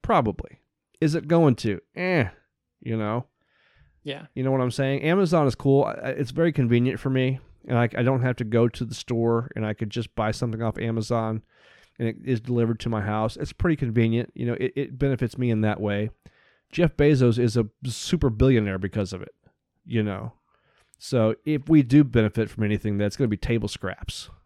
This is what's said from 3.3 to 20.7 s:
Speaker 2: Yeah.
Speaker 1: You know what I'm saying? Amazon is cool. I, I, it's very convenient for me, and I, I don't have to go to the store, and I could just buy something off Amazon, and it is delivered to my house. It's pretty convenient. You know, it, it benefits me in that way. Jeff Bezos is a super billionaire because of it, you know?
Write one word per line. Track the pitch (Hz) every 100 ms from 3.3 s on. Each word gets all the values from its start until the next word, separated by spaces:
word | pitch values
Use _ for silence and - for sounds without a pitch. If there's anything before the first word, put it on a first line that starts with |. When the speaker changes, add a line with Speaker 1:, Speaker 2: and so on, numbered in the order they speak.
| _ _ _ _ _ _ _
Speaker 2:
Yeah. | 143 143 156 127
Speaker 1:
You |
know | 131
what | 135
I'm | 127
saying? | - 135 139
Amazon | 147 185 180 170 139
is | -
cool. | 139 139
I, | -
I, | - 131
it's | 135 123
very | 131 165
convenient | 151 120 120 123 -
for | 135
me, | 131 127 135 - _ -
and | 120
I, |
I | 117 -
don't | 123 131
have | 127 123
to |
go | 113 113 117
to | -
the | 113
store, | 110 - 117 117 117 123 -
and | 107
I |
could | 104 110
just | 120 117
buy | - 110
something | - 120 110
off | 113 -
Amazon, | 117 113 107 117 110 110 _ _ _ _ _ -
and | 113
it | -
is | 135 117
delivered | 120 120 117 113
to | 117
my | 110
house. | 101 107 113 -
It's | 143
pretty | - 175
convenient. | 156 123 117 113 117 - -
You | 120
know, | 117
it, | 131 -
it | 143 131
benefits | 139 131 120 -
me | 123
in | 110
that | 107 101
way. | 104 101 110 - - _ _ _ _
Jeff | - 170 -
Bezos | 147 139 123 113
is | 120 117
a | 107 _
super | 131 - - 170 135
billionaire | 110 131 120 104 95
because | 95 110 95
of | 92
it, | 98 _ _ _ _ _
you | - 117
know? | 104 98 113 _ _ _ _